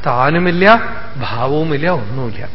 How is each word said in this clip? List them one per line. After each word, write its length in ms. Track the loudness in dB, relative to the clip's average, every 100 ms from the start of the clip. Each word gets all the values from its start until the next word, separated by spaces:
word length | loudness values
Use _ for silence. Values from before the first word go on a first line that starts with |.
| 0
താനുമില്ല, 840 | 2 2 2 0 4 6 4 2 -6 -8 -6
ഭാവവുമില്ല, 720 | -6 -4 -2 0 0 0 0
ഒന്നുമില്ല. 600 | -2 -2 -4 -4 -4 -6